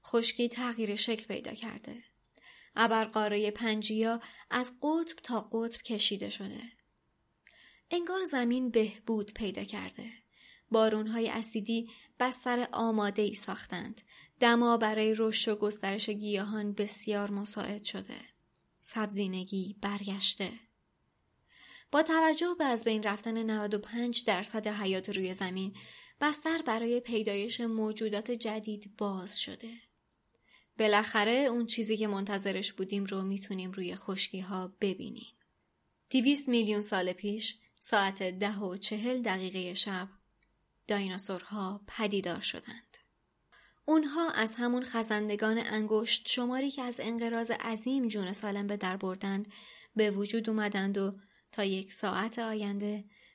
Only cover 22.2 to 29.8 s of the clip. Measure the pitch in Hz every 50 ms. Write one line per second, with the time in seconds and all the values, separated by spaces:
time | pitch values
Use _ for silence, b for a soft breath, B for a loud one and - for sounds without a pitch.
22.2 | 320 320 311 311 339 349 349 349 311 277 240 226 - 233 220 214 214 214 202 208
23.2 | - 226 226 226 226 220 220 214 208 208 208 208 208 - 220 233 240 240 233 -
24.2 | - - 202 180 208 - - 220 214 214 208 208 208 190 190 185 185 202 196 190
25.2 | 190 180 185 - 196 185 185 190 190 196 196 B B B B B B B B B
26.2 | 285 302 294 - - 320 330 330 311 - 220 226 233 233 240 240 240 - 233 214
27.2 | 220 233 247 196 202 240 226 - 240 226 226 220 214 214 214 214 220 220 208 202
28.2 | 220 - 247 226 - 226 214 220 208 220 214 208 - - - - 208 202 196 185
29.2 | 180 196 - - - - - - - 226 233 233